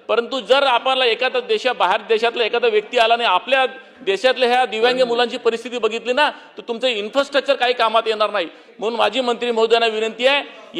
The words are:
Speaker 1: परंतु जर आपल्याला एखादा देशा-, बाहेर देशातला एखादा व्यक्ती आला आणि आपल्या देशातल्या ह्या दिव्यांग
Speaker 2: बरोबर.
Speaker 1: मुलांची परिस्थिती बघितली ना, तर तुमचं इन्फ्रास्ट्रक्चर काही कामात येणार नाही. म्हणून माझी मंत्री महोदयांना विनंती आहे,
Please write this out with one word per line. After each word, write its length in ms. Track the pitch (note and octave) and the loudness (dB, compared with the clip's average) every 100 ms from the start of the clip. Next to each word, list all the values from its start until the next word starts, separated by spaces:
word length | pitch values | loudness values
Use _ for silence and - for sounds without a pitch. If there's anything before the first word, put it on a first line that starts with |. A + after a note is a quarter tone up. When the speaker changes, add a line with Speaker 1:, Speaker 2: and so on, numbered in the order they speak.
| - | -2
Speaker 1:
परंतु 320 | A3 A#3 C4 | -2 -2 -6
जर 220 | G3 C4 | 2 2
आपल्याला 420 | C#4 A#3 B3+ C4 | 4 2 0 0
एखादा 360 | B3+ A#3 B3+ B3+ | 0 0 -2 -2
देशा-, 360 | G#3+ G#3+ B3+ B3 | -2 -2 -2 0
बाहेर 240 | F#3 G#3+ | 2 0
देशातला 440 | G3+ A3 A#3 A#3+ | 0 0 0 0
एखादा 240 | G#3+ A#3 A#3+ | -2 0 2
व्यक्ती 300 | G#3+ G#3+ B3 | 2 0 2
आला 160 | A3+ | 2
आणि 100 | A#3 | 2
आपल्या 420 | A3+ G3 A3+ C4 C4 - - - | 2 0 2 0 0 -4 -18 -8
देशातल्या 480 | - F#3+ B3+ B3 B3 | -4 0 0 2 2
ह्या 160 | B3 B3+ | 2 0
दिव्यांग 300 | G#3+ A#3 B3+ | 0 0 2
Speaker 2:
बरोबर. 120 | B3 | 0
Speaker 1:
मुलांची 280 | A#3 A#3+ A#3 | 0 -2 -2
परिस्थिती 420 | A#3 A3+ B3 A#3+ | -2 -2 -4 -4
बघितली 340 | G#3+ A3+ A3 | -4 -2 -2
ना, 180 | B3+ D4 | 0 0
तर 320 | G#3+ - - G3 | -2 -14 -16 -10
तुमचं 180 | A3+ B3+ | -4 -2
इन्फ्रास्ट्रक्चर 680 | A3 G#3 C4+ C#4 C#4 C4+ | -2 -2 -2 -2 -2 0
काही 180 | C4+ B3 | 0 0
कामात 300 | B3 A3+ A3+ A3 | 2 2 2 0
येणार 240 | G#3+ G#3+ | 0 0
नाही. 160 | G3+ E3 - - - | -2 -6 -10 -20 -8
म्हणून 200 | G3+ A3+ | -6 0
माझी 220 | G#3 A3 | 0 0
मंत्री 300 | B3 A#3 A#3+ | -2 -2 -2
महोदयांना 360 | A3+ A3 A#3 A3+ | 0 2 4 2
विनंती 400 | G#3+ A3 A3 B3+ | 0 -4 0 2
आहे, 180 | C#4+ C#4 - - | 2 -2 -12 -10